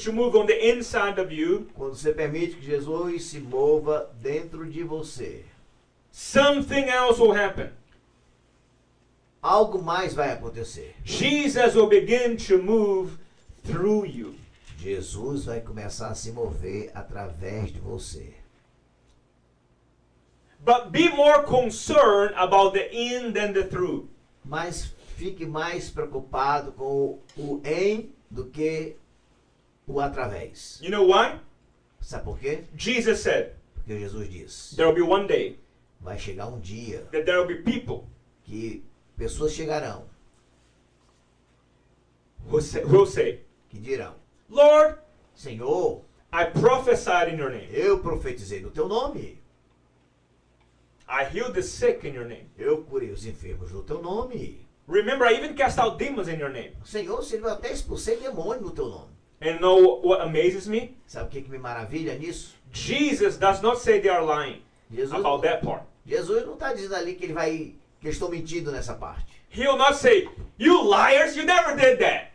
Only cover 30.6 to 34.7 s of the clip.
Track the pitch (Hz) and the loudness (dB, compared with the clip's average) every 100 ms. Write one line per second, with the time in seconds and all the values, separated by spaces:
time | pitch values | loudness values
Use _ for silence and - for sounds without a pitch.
30.6 | - - 165 208 185 202 233 - - _ | -20 -12 -4 4 8 8 6 0 -16 _
31.6 | _ _ _ - - - - 90 139 156 | _ _ _ -12 -10 -10 -10 -8 -6 -6
32.6 | - - 214 247 226 - - - - - | -8 -8 -2 0 2 0 0 0 -2 -10
33.6 | _ - - 107 101 107 98 90 - - | _ -12 -8 -8 -8 -10 -10 -12 -16 -18
34.6 | - | -10